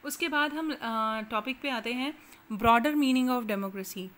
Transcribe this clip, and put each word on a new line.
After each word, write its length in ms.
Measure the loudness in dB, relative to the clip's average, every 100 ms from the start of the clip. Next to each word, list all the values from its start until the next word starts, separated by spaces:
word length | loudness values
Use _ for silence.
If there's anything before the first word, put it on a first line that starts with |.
| -10
उसके 220 | -4 -2
बाद 260 | 0 0
हम, 180 | -2 -4
अ, 40 | -4 -4 -2 -2 -2 -2
टॉपिक 300 | -4 -4 -6
पे 100 | -4
आते 220 | -4 -4
हैं, 220 | -2 -4 -6 -18 -20 -10
broader 420 | 0 6 6 6
meaning 460 | 4 4 4 4 0
of 100 | 0
democracy 580 | -4 -4 -6 -10 -10 -10